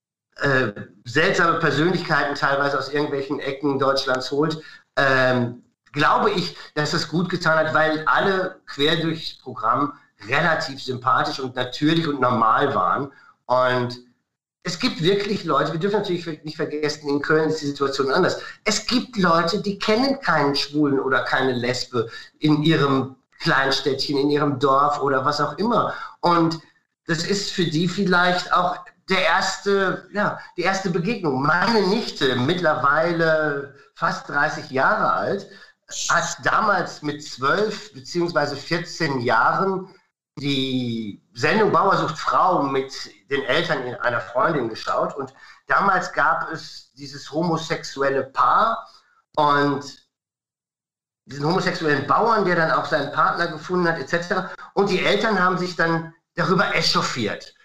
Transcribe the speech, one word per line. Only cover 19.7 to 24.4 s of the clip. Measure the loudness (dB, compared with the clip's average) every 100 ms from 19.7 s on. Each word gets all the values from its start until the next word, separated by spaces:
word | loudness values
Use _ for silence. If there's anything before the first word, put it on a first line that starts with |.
| -4
kennen | 0 2 2 0
keinen | 0 2 2
Schwulen | 0 -2 0 2 2
oder | 2 0
keine | 0 0 0
Lesbe | 0 -2 -4 -4 -4 -4 -8 -18 -2
in | 2 4
ihrem | 4 4 4 2 -2 -8 _ -6
Kleinstädtchen, | 0 2 2 0 -2 -2 -2 0
in | 2
ihrem | 2